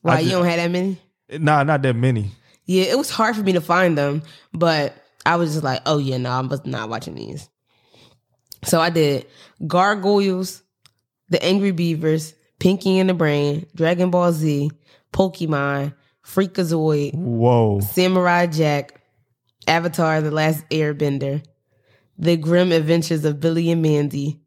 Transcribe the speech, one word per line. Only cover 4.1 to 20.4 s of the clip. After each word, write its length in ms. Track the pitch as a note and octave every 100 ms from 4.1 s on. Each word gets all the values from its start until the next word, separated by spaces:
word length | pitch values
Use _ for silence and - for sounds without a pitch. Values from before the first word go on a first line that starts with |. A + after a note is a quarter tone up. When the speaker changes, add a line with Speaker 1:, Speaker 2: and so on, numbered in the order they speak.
| D3 D#3 - _
Speaker 1:
but 420 | D#3+ E3+ D#3 C#3+ - _ _ -
I 100 | E3+
was 160 | E3+
just 100 | D#3
like, 180 | D3 C3 -
"Oh, 140 | D3
yeah, 180 | C3+ B2+
no, 140 | B2
I'm 200 | B2+ C3 C#3+ C3+
not 240 | B2+ A2
watching 240 | A2+ - -
these." 340 | A1 C#3+ - _ _ _ _ _ _ _ _ _ _ -
So 180 | - E3
I 80 | E3
did 380 | E3 D3+ C3+ - _ - _ D#3
Gargoyles, 960 | F3 F#3+ G#3 F#3+ G3+ G3+ F#3 F#3 - _ _ _ _ _ _ _
The 140 | E3+
Angry 280 | E3 G3 G3+
Beavers, 640 | E3+ E3+ D#3+ D#3 D#3 D#3 _ _ _
Pinky 380 | F3+ G3 G3 F#3
and 120 | F#3
the 40 |
Brain, 540 | F3+ D#3 D3 D3 D3 F3+ -
Dragon 340 | D#3+ F3 F3+
Ball 220 | F3+ F3
Z, 400 | E3 D#3 C#3+ D3 - _ _ _
Pokemon, 800 | - F#3+ - D#3+ D3 C#3 C#3 C#3+ - _ _ -
Freakazoid, 880 | - F#3+ F3+ E3+ E3 D#3 D3+ C#3+
Speaker 2:
Whoa. 680 | D#3+ F3+ A#2 A#2+ A#2+ A2 G2+
Speaker 1:
Samurai 680 | G2+ - F#3 F#3 F3+ F3 F3
Jack, 540 | D#3 D3+ C#3+ C3+ - _ _ _ _ _ _ -
Avatar, 540 | E3 E3+ - E3 D#3
The 100 | D3+
Last 360 | D3+